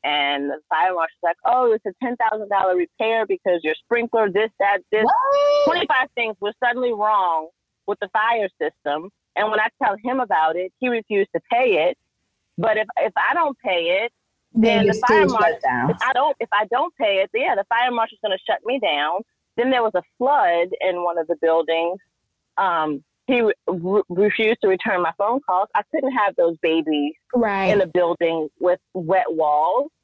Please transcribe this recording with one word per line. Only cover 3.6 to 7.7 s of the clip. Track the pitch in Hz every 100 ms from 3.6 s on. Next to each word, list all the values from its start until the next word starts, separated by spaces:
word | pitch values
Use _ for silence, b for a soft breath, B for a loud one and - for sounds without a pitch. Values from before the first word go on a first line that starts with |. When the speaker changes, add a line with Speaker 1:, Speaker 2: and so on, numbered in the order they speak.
Speaker 1:
your | 156 160
sprinkler, | _ 233 233 233 208
this, | 185 220 _
that, | 196 202 -
this." | 214
Speaker 2:
What? | 220 - 539 571 571 587 571
Speaker 1:
Twenty-five | - - 262 269 -
things | 226 214
were | 202 -
suddenly | 240 240 247
wrong | 214 214 208 185 160 160 _ _